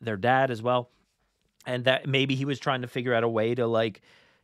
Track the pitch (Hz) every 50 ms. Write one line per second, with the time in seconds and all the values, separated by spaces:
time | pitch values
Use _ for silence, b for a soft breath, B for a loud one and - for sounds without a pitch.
0 | - 117 107 98 98 120 131 131 135 131 120 110 113 123 127 123 120 - _ _
1 | _ _ _ _ _ _ _ _ _ _ _ _ - 127 127 127 120 131 131 -
2 | - 143 135 135 135 135 135 127 139 143 139 139 - 147 131 123 123 120 - 131
3 | 120 127 120 113 117 117 113 110 110 117 120 127 117 113 113 110 117 113 95 -
4 | b b b b b b b b